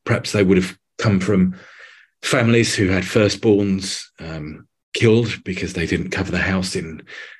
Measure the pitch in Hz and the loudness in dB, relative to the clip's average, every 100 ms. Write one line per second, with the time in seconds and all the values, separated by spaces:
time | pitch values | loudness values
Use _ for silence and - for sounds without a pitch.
0 | - 113 - 107 95 95 90 - _ - | -4 -4 0 2 4 4 2 -6 _ -4
1 | 110 95 92 101 92 90 - - - - | 0 2 2 2 2 -2 -14 -20 -20 -20
2 | _ _ - 139 117 117 110 - 92 92 | _ _ -2 0 4 4 2 0 0 0
3 | 90 120 104 - 113 104 101 95 95 - | 0 2 2 2 2 2 2 -2 -4 -10
4 | - - 82 80 76 78 - _ _ - | -14 -16 -12 -10 -12 -14 -20 _ _ 0
5 | 113 113 113 - - 92 - 87 82 87 | 4 4 2 -4 -8 -6 -6 -4 -2 -2
6 | 85 - 90 90 95 92 92 95 82 80 | -2 -6 -4 -2 -2 -2 -2 -6 -8 -12
7 | - - - - | -16 -18 -18 -20